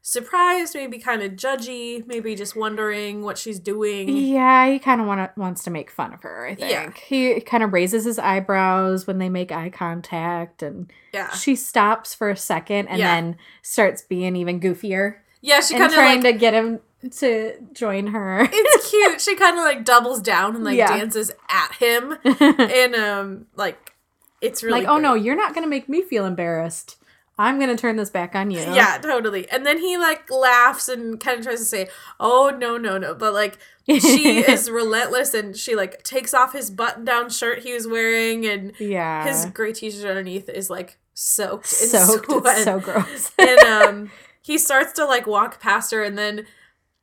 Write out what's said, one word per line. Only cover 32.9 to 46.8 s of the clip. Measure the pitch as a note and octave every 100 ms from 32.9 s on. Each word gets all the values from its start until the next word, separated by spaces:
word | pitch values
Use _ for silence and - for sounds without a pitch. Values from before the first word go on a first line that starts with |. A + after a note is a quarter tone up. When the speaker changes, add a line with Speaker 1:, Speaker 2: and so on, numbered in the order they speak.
| F#3+
Speaker 1:
no." | D#3+
But, | E3 G#3+
like, | G3+ G#3 - - _ -
she | C#4+ C4+ C4+ D4+ A3
Speaker 2:
<laughs> | C4+
Speaker 1:
is | A#3 A#3
relentless, | A3+ A3+ A3 A#3+ B3 -
and | A3 G3+ F#3+
she, | - A3
like, | F#3+ -
takes | - C4+ A#3+
off | C4+ C4
his | C#4 G#3
button-down | F#3+ A#3 - A#3 A#3+ A#3+
shirt | - A#3 A#3+
he | B3
was | A#3+ A3+
wearing, | A3+ A3+ A3+ A3+ A3+ A3
and | G3+ F#3+ -
Speaker 2:
Yeah. | G#3 F#3+ D#3+ D#3 D3+
Speaker 1:
his | C4 G#3+
gray | F#3 A3
t-shirt | A3 A3 G3+ G3+
underneath | F#3+ F#3 F#3+ F#3+
is, | - F#3+
like, | F#3 F3+ _ _
soaked | - - - F#3+ G#3+ - -
in | -
Speaker 2:
Soaked. | A3+ F#3 A3 B3
Speaker 1:
sweat. | C4+ B3 A3
Speaker 2:
It's | G#3+
so | F#3+
gross. | F#3+ G3 - - - -
<laughs> |
Speaker 1:
And, | F4+ B3+
um, | A#3 G#3+ A#3 G3+ G#3 - - _
he | - D#4
starts | - C4+ -
to, | - D4
like, | B3 A3+
walk | G#3 A3+ -
past | A3 G#3 A3+
her | A3
and | G#3 G3+
then | G#3 G#3 G#3+ _ _ _